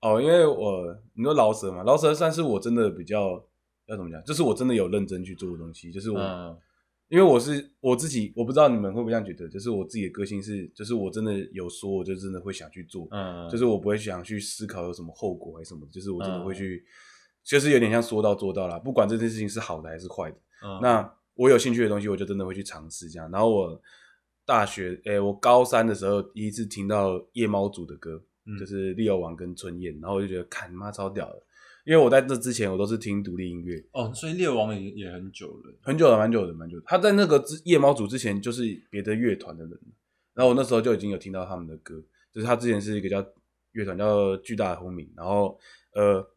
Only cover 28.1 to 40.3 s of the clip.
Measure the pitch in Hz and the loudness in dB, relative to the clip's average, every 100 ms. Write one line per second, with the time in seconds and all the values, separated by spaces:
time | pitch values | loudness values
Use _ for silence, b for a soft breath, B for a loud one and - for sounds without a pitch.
28.1 | 80 _ _ - 104 95 98 95 92 110 | -14 _ _ -14 -12 -8 -6 -6 -2 0
29.1 | 95 85 82 90 90 95 87 90 76 82 | 0 -2 -8 -12 -12 -12 -10 -10 -10 -4
30.1 | 98 98 92 87 - - 90 101 101 98 | -4 -2 -6 -8 -12 -12 -12 -12 -8 -8
31.1 | 98 82 - _ b b b - 160 131 | -6 -10 -12 _ b b b 4 6 8
32.1 | 131 131 131 123 113 104 92 101 110 110 | 8 6 -2 -2 -2 0 0 -2 -2 -2
33.1 | 101 98 90 92 87 87 85 - 131 110 | -4 -4 -8 -8 -8 -10 -10 -10 -6 -6
34.1 | 131 160 175 175 120 107 104 98 101 95 | -6 -8 -2 0 0 0 -2 -8 -10 -12
35.1 | 90 95 - - - - - - 151 160 | -12 -14 -14 -16 -18 -20 -14 -4 6 8
36.1 | 110 107 117 92 82 82 85 - 180 202 | 8 6 2 0 -6 -12 -14 0 2 6
37.1 | 202 196 147 - 156 - 165 139 139 101 | 6 6 4 2 -10 4 6 6 4 0
38.1 | 127 117 101 104 117 117 90 _ 101 98 | -2 -2 -2 -4 -4 -4 -6 _ -8 -4
39.1 | 110 120 95 - 82 82 - - _ _ | 0 0 -2 -6 -14 -14 -16 -20 _ _
40.1 | _ _ | _ _